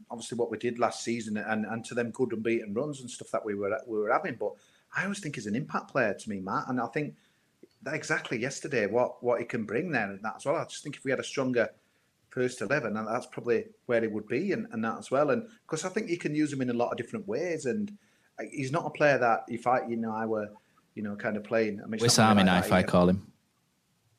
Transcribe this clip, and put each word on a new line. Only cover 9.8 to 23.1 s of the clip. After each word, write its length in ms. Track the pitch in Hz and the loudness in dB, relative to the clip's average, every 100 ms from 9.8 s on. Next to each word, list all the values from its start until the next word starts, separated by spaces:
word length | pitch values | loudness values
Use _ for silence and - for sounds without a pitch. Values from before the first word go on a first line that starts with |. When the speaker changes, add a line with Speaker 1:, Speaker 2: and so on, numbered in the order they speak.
| 180 | 0
Speaker 1:
there 180 | 131 101 | -2 -2
and 140 | 98 | -4
that 140 | 107 - | -8 -6
as 80 | 139 | -2
well. 100 | 160 | -2
I 80 | |
just 200 | 127 - | -4 -10
think 120 | 151 131 | -12 -8
if 80 | |
we 80 | 131 | -2
had 80 | 123 | -2
a 40 | |
stronger 460 | 110 - 127 120 107 - _ _ _ _ _ | -2 -2 0 2 2 -2 _ _ _ _ _
first 320 | 131 123 - | -2 -2 -2
eleven, 360 | 104 147 117 107 | -2 0 0 -4
and 100 | 110 | -2
that's 200 | 120 - | -4 -4
probably 380 | - 120 110 - - - | -4 0 0 0 -8 0
where 160 | 117 | 2
he 60 | 113 | 2
would 200 | 104 - | -2 -2
be 240 | 123 196 | -2 0
and, 160 | 139 - | -2 -4
and 120 | 113 | -4
that 140 | 113 - | -2 -4
as 140 | - | 0
well. 180 | 131 147 | 2 4
And 180 | 117 - - - | 2 -2 -12 -8
'cause 180 | 156 180 | -6 -4
I 40 | |
think 200 | 214 160 | -4 -2
you 80 | 170 | -2
can 160 | 160 | -2
use 180 | 151 151 | 0 0
him 100 | 135 | 0
in 100 | 127 | -2
a 20 | |
lot 160 | 120 120 | 0 0
of 80 | 127 | -2
different 300 | 117 113 98 | -6 -8 -4
ways. 380 | 120 175 160 127 | -4 -2 -2 -2
And 280 | 107 101 - _ _ _ - 110 | -2 -4 -8 _ _ _ -14 -10
he's 200 | - 131 | -6 -2
not 140 | 160 151 | -2 -2
a 40 | |
player 300 | - 151 131 | 2 4 6
that 260 | 120 110 - | 4 2 0
if 200 | 113 120 | -4 2
I, 180 | 123 120 | 2 2
you 80 | 117 | -2
know, 160 | 113 | -2
I 140 | 110 113 | -2 0
were, 240 | 110 104 - _ _ _ - | -2 -4 -10 _ _ _ -10
you 80 | |
know, 120 | 104 101 | -8 -4
kind 220 | 113 104 | -4 -4
of 60 | |
playing. 380 | - 113 110 98 | 0 2 2 -2
I 40 | - | -6
mean, 100 | 110 | 0
it's 80 | |
Speaker 2:
Wis 140 | 117 - | 4 8
Speaker 1:
not 120 | 110 104 | 8 8
really 40 | |
Speaker 2:
Army 100 | 92 | 8
Speaker 1:
like 100 | 90 | 6
Speaker 2:
knife, 80 | 90 | 6
Speaker 1:
that, 60 | 92 | 4
Speaker 2:
I 40 | |
Speaker 1:
you 60 | 90 | 6
know. 60 | |
Speaker 2:
call 180 | 90 | 6
him. 220 | 90 | 6